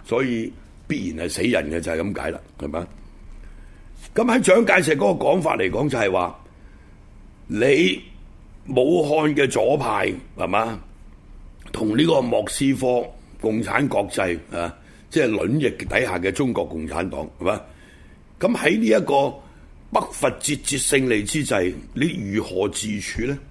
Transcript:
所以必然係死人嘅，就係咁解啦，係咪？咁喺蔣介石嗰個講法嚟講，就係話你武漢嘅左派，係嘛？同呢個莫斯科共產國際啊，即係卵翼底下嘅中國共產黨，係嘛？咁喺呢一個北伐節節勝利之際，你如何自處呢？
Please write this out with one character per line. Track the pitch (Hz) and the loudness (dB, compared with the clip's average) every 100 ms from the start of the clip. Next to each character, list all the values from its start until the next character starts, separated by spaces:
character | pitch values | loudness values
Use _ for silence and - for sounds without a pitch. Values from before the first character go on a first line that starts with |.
所 | - 120 | -2 0
以 | 135 117 - - - - - | 0 -2 -4 -10 -20 -20 -6
必 | 147 92 | -4 -4
然 | 78 87 | -4 -6
係 | |
死 | - | 0
人 | 107 101 73 | 2 2 0
嘅， | 82 | -4
就 | 85 | -2
係 | 80 | -2
咁 | 98 95 | -4 -4
解 | 78 | -6
啦， | - - - | -6 -14 -10
係 | 73 | -6
咪？ | 78 92 - - - - - - - - - - - - | -6 -8 -14 -20 -20 -18 -18 -18 -18 -20 -20 -20 -20 -4
咁 | - | 0
喺 | 233 240 | 2 4
蔣 | 202 226 233 190 | 6 6 8 4
介 | |
石 | 156 143 | 4 2
嗰 | 202 | 2
個 | 160 | 2
講 | 123 180 | 2 2
法 | 151 - | 2 0
嚟 | 95 | 0
講， | 101 143 | 0 0
就 | 123 | 0
係 | 101 | 2
話 | 92 87 - - - - - - - - - - - - | 2 0 -6 -20 -20 -20 -20 -20 -20 -20 -20 -20 -20 -8
你 | 104 127 143 185 - - - - - - - - | 0 4 4 4 0 -10 -20 -20 -20 -20 -20 -2
武 | 127 131 175 | 2 4 4
漢 | - 156 156 | 4 2 2
嘅 | 147 139 | 2 2
左 | 110 107 135 | 4 2 2
派， | 127 104 98 92 - - | 0 0 -2 -4 -12 -6
係 | 85 | 0
嘛？ | 101 113 110 - - - - - - - - - | 0 0 -4 -12 -20 -20 -20 -20 -20 -20 -20 -14
同 | - 110 113 | -4 0 2
呢 | |
個 | 160 151 | 4 4
莫 | 120 113 107 | 2 -2 -2
斯 | - 135 | 0 0
科 | 127 127 123 - - - - | 2 2 0 -2 -12 -20 -4
共 | 110 110 | -2 -2
產 | 98 104 139 | 0 0 0
國 | 101 95 | 0 -2
際 | - 95 85 - | -2 -2 -2 -6
啊， | 87 85 - - - - | -6 -6 -8 -20 -20 -4
即 | 160 | 0
係 | 127 | 2
卵 | 107 92 147 | 2 0 2
翼 | 127 | 0
底 | - - 107 | -2 -2 -2
下 | 123 92 | 0 0
嘅 | 92 | -2
中 | 92 135 | 0 0
國 | 101 | 0
共 | 80 80 80 | -4 -6 -6
產 | 78 90 | -4 -4
黨， | 73 78 - | -6 -10 -4
係 | |
嘛？ | 85 104 - - - - - - - - | -4 -4 -8 -20 -20 -20 -20 -20 -20 -4
咁 | 190 240 | -2 2
喺 | 151 214 | 2 2
呢 | 226 | 4
一 | 214 | 2
個 | 160 139 139 - - - - - - | 4 2 2 -4 -20 -20 -20 -20 -2
北 | 220 - | -2 -2
伐 | - 135 - | -2 -2 0
節 | - 143 | -4 -4
節 | - 135 - | -2 -2 2
勝 | 139 131 | 2 4
利 | 110 | 0
之 | 101 156 | 0 -4
際， | 131 107 90 - - | 0 0 0 -4 -10
你 | - 160 160 101 | -4 -2 -2 -4
如 | 104 | -4
何 | 104 92 101 | -2 -2 -2
自 | - 107 104 | -2 -6 -6
處 | - - | -6 -6
呢？ | 120 139 - | -4 -6 -12